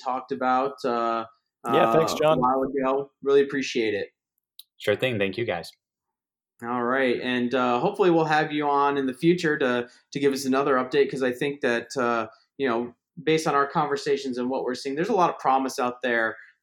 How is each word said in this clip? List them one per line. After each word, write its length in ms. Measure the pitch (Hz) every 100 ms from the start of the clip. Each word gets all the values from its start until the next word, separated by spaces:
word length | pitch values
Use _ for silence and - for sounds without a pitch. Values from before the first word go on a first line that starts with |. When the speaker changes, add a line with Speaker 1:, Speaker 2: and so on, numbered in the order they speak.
Speaker 1:
talked 300 | 131 127 -
about, 500 | 131 127 127 139 139
uh, 420 | 131 117 117 113 113 _ _ _ 120
Speaker 2:
Yeah, 260 | 131 180
thanks, 200 | 139 160
Speaker 1:
uh, 60 | -
Speaker 2:
John. 200 | 151 156
Speaker 1:
a 20 |
while 220 | 127 135
ago. 480 | 135 139 131 135 139 _
Really 200 | 131 139
appreciate 520 | 139 143 127 127 110
it. 140 | 101 - _ _ _ _ - - -
Speaker 3:
Sure 180 | - 104
thing. 220 | 131 113
Thank 200 | 98 92
you, 60 |
guys. 260 | 117 87 85 - _ _ _ _ _ _ _ -
Speaker 1:
All 220 | 117 123
right. 360 | 120 131 131 117
And, 340 | 127 123 120
uh, 260 | 127 123 120
hopefully 300 | 165 202 190
we'll 140 | 165
have 280 | 156 156 156
you 160 | 151 147
on 280 | 143 143 143
in 100 | 135
the 80 |
future 440 | 127 165 175 170 147
to, 300 | 135 123 123 - _
to 80 | -
give 120 | 139
us 120 | 135
another 320 | 139 131 147 127
update, 340 | 123 147 139
'cause 120 | 139
I 100 | 127
think 280 | 123 147 143
that, 260 | 127 117 117 135
uh, 320 | 120 117 110 - _ -
you 100 | 135
know, 260 | 113 120 - _ -
based 240 | 151 160 160
on 80 |
our 120 | 139 139
conversations 720 | 170 147 139 151 139 135 123
and 100 | 123
what 160 | 131
we're 100 | 95
seeing, 200 | 127 139
there's 140 | 139 190
a 60 |
lot 160 | 214 170
of 80 | -
promise 400 | 147 131 131 -
out 240 | 123 120
there 340 | 127 117 113 104 - _